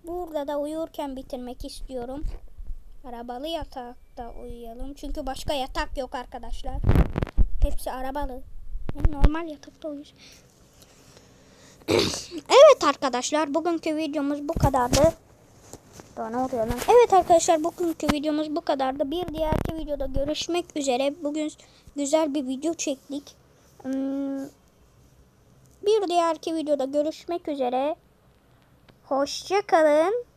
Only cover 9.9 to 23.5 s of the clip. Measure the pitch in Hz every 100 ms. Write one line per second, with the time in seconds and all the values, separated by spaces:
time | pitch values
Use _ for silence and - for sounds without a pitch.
9.9 | 285 294 - - - - _ _ - -
10.9 | - - - - - - - - - -
11.9 | 101 - - - 339 - 494 605 523 311
12.9 | 269 277 247 - 302 311 294 330 330 330
13.9 | 302 320 302 277 294 294 330 285 269 247
14.9 | 262 320 - _ _ _ - - - -
15.9 | - - - 226 240 262 240 220 247 -
16.9 | 480 466 381 349 339 - 330 320 - 349
17.9 | 320 302 302 302 302 311 302 - 285 262
18.9 | 277 285 330 349 302 311 - - 320 311
19.9 | 285 262 269 285 302 - 349 339 311 277
20.9 | 247 277 320 294 302 302 - - - -
21.9 | 285 277 311 320 285 254 262 311 330 -
22.9 | 269 - 285 - - _